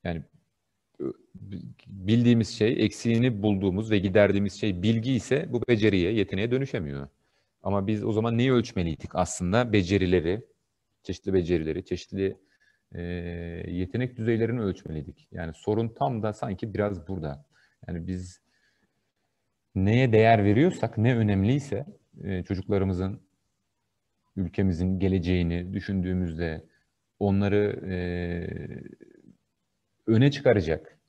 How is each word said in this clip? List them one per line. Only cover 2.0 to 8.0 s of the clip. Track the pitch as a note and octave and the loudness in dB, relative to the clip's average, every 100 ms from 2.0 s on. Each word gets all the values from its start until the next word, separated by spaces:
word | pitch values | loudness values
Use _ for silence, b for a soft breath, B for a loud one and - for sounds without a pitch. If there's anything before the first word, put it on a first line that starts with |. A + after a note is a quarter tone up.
| F#2 A#2 A#2+ A#2 G#2 | 2 4 6 4 2
şey, | - G#2+ - | 0 0 2
eksiğini | G#2+ - A#2 A2+ B2+ G#2+ | 0 0 0 2 0 0
bulduğumuz | G#2 G2 G2 F2+ A2 | 0 2 0 0 0
ve | G#2 | 0
giderdiğimiz | F#2+ G2 G2+ G2 G2+ - | 2 4 6 4 0 -2
şey | A2 F2+ | -4 0
bilgi | G#2 A2+ A2+ | 0 0 0
ise | C3 - C3 - | -2 0 -2 -2
bu | A#2+ - | -4 0
beceriye, | A#2 G#2+ G2 F2 | 4 4 4 2
yeteneğe | A2+ G2 F#2+ A2+ | 0 0 -2 -2
dönüşemiyor. | C3 C3+ B2 D2+ C#2 C#2 _ _ _ _ _ | -2 -2 -6 -6 -8 -12 _ _ _ _ _
Ama | F#2+ G2+ G2 | -2 -2 0
biz | G#2+ | -2